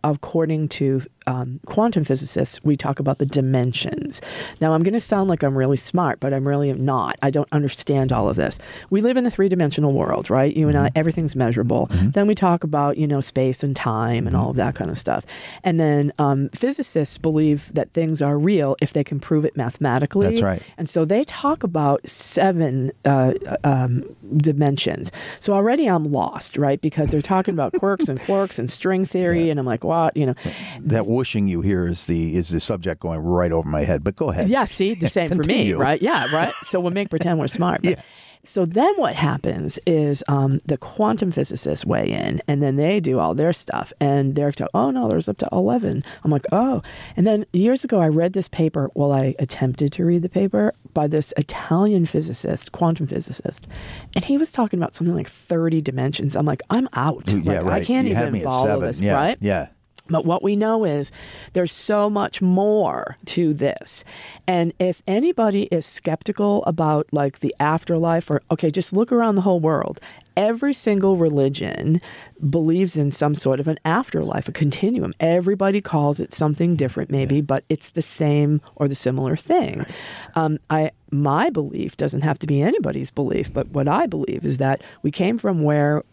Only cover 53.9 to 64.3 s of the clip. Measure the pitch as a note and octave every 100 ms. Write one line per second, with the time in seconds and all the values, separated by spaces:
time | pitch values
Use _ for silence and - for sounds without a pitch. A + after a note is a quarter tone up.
53.9 | - - - - C#4+ D#4+ - A3 F3+ E3
54.9 | - E3+ E3+ D3+ - - E3+ E3 D#3+ D3
55.9 | C3 C3 - C#3+ - D3+ C#3+ - A#3 C4
56.9 | - C#3 C3+ - G2+ F2+ F#2+ F2+ E2+ F2
57.9 | B3+ - - A#2+ G#2+ C#3 B2+ C3 G#2 A2+
58.9 | B2 G2+ C3+ D#3+ B3+ G2+ F#2 - _ _
59.9 | - - F#3+ E3 F3 G3 G#3 A3 A3+ G3+
60.9 | D3 C#3+ - - - - F#3 F3 - -
61.9 | G#3 G#3 G#3 - - F#3 F#3 G#3 G#3+ E3
62.9 | B1+ - - - - E3 D3+ C#3+ - -
63.9 | - - - -